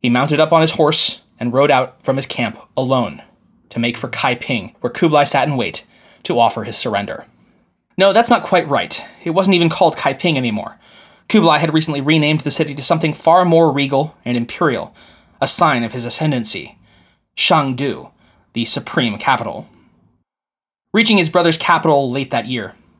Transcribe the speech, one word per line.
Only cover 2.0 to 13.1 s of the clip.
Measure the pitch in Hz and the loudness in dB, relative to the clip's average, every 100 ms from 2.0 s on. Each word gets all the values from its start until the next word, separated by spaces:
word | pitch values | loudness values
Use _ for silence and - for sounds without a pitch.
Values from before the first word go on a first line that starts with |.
from | - 135 | -4 -4
his | 131 | -4
camp | - 113 - - - | -6 -6 -8 -10 -6
alone | 131 131 104 73 - _ _ _ _ | -2 0 -2 -8 -20 _ _ _ _
to | - | -6
make | 120 117 | -4 -4
for | 123 | -10
Kaiping, | - 135 120 - 123 98 _ | -4 -2 -2 -4 -6 -6 _
where | 123 | -8
Kublai | - 170 151 | 0 2 4
sat | 143 143 135 | 2 2 0
in | 135 | -2
wait | 95 - _ _ _ _ | -4 -6 _ _ _ _
to | - 135 | -4 2
offer | 117 - | 2 0
his | 107 113 | -6 -4
surrender. | 123 101 101 - - _ _ _ _ _ _ - | -2 -4 -4 -10 -16 _ _ _ _ _ _ 2
No, | 196 | 4
that's | 190 233 | 4 2
not | 226 | 0
quite | - 180 156 | 2 0 0
right. | 131 87 - - - | -4 -2 -6 -8 -12
It | 165 | -2
wasn't | 165 190 | 0 2
even | 175 170 | 4 2
called | - 170 - | 4 0 2
Kaiping | 147 135 175 143 | -4 -2 -2 0
anymore. | 123 107 - - _ - _ _ _ | -2 -4 -8 -16 _ -20 _ _ _
Kublai | 214 165 151 | 4 4 2
had | 160 | 2
recently | 156 156 143 | 0 -2 -4
renamed | 139 156 151 156 | 0 2 2 0
the | 147 | 0
city | - 151 | -2 -2
to | 139 | -4
something | - 165 160 | -2 0 0